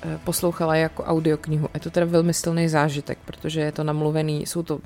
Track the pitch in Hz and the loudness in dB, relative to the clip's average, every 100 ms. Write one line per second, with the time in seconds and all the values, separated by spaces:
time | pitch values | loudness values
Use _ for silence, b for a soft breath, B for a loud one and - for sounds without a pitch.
0 | 165 156 - 170 175 170 165 160 160 - | -8 -6 -4 0 0 0 2 4 2 -2
1 | - 165 160 151 156 156 143 151 170 175 | 0 2 2 2 0 -2 -2 -4 -4 0
2 | 170 170 170 165 170 165 165 156 151 143 | 4 4 4 2 0 0 2 2 2 0
3 | 139 - - - 156 156 151 151 156 151 | -6 -8 -10 -10 -6 -2 -2 -2 -2 0
4 | 151 156 156 151 - 170 165 151 | 0 0 0 -2 -4 -4 -4 -6